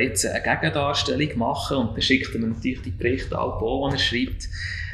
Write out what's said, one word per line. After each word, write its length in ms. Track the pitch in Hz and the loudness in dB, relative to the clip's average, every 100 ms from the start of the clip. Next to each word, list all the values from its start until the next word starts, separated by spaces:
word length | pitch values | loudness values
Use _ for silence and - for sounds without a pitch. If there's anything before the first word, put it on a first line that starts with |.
jetzt 240 | 127 - - | 4 2 0
eine 160 | 117 | 0
Gegendarstellung 960 | - 147 160 147 143 147 - 127 151 117 | 0 2 2 2 0 0 0 2 0 2
machen 400 | 117 143 - 139 | 0 0 0 0
und 140 | 113 - | 0 0
dann 60 | |
schickt 320 | - 131 - | 2 2 2
er 60 | 117 | -2
mir 80 | 113 | -2
natürlich 340 | - 131 127 | -2 -2 -4
die 100 | - | -6
Berichte 460 | - 120 131 - - | -2 0 0 -2 -2
auch, 520 | 120 - 110 135 139 | -2 0 0 0 0
die 40 | 143 | 0
er 40 | |
schreibt. 480 | - 120 127 - - - - - - | 0 0 -2 -2 -6 -6 -6 -6 -6